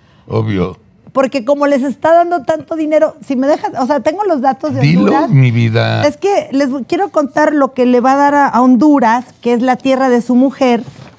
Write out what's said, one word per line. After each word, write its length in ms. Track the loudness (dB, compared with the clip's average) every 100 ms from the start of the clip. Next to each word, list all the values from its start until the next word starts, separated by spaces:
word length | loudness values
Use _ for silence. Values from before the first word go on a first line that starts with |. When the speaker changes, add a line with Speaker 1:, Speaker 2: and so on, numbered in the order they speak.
| _ _ -6
Speaker 1:
Obvio. 500 | -4 -2 -2 -4 -6 _ _ -8
Speaker 2:
Porque 300 | -2 -2 -2
como 240 | -2 0 0
les 160 | 0
está 300 | -2 -2 2
dando 300 | 2 2 -2
tanto 340 | -4 -6 -6 -6
dinero, 380 | -2 0 0 -4
si 160 | -6 -4
me 100 | 0
dejas, 260 | -2 -4 -4
o 80 | -2
sea, 140 | -2
tengo 240 | -2 -4
los 160 | -2 -2
datos 340 | -2 -2 -4
de 60 | -2
Speaker 1:
Dilo, 220 | 0 2
Speaker 2:
Honduras. 280 | 2 0 2
Speaker 1:
mi 220 | 2 2
vida. 560 | 2 0 0 0 0 -2
Speaker 2:
Es 80 | -2
que 320 | -2 -2 -2
les 160 | -2 -2 -4 -4
quiero 220 | -4 -2
contar 440 | -2 -2 0 0
lo 200 | 2 -2
que 120 | 0 0
le 140 | 2
va 140 | 2
a 20 | 2
dar 180 | 2
a, 140 | 2 0
a 140 | 2
Honduras, 640 | 2 4 4 4 2 0 -4 -8
que 100 | -2
es 100 | -2
la 140 | 0 -2
tierra 320 | 0 0 2
de 140 | 0
su 140 | 0 2
mujer, 480 | 0 0 0 0 -4 -16 -20